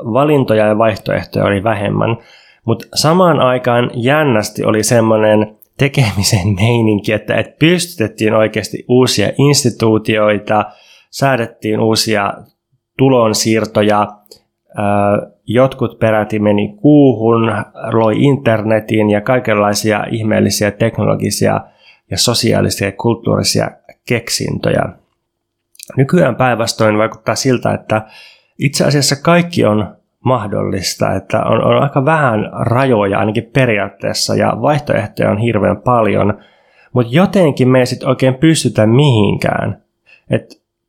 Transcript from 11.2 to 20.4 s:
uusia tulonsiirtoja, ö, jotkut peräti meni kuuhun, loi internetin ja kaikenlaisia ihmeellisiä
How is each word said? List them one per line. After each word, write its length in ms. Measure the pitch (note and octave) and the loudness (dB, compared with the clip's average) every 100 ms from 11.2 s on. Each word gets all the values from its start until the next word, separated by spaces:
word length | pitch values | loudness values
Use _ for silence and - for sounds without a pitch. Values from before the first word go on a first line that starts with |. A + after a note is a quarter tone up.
| C3+ B2 A#2 - G#2+ G#2+ | -2 0 -4 -6 -4 0
uusia 540 | A2 A2 - G#2 G2+ - - _ _ _ _ - | 0 0 0 -2 -2 -6 -14 _ _ _ _ 0
tulonsiirtoja, 1080 | C3+ C3 A2+ G#2+ A2+ A2 G#2 A2 G#2 G#2 G#2 - _ - _ _ _ | 2 4 2 0 0 0 0 0 2 2 0 -6 _ -20 _ _ _
ö, 600 | - G#2 G2+ G2+ G#2 - _ - | -6 -2 0 0 0 -4 _ -4
jotkut 540 | A2 C3 - A#2 - | 2 2 0 -6 -2
peräti 400 | A2 A2 G#2 A2 | 0 0 0 -2
meni 380 | G#2 G#2 G#2 - | 0 0 -2 0
kuuhun, 720 | C#3+ D3+ C#3 A2 A2 A#2 A2+ G2+ - - - | 4 6 6 4 2 2 0 -4 -8 -12 -4
loi 300 | A#2 A2 G#2+ | 0 2 2
internetin 840 | C3+ C3+ B2 A2 G#2 A2 G#2+ A2 G#2+ | 2 2 0 0 0 -2 0 0 2
ja 120 | G#2 | 0
kaikenlaisia 800 | G2+ B2+ A#2 G#2+ G#2 G#2 A2 G#2 - | 0 -2 0 0 0 0 0 -2 -2
ihmeellisiä 600 | A#2 A2 G#2 | -4 -2 0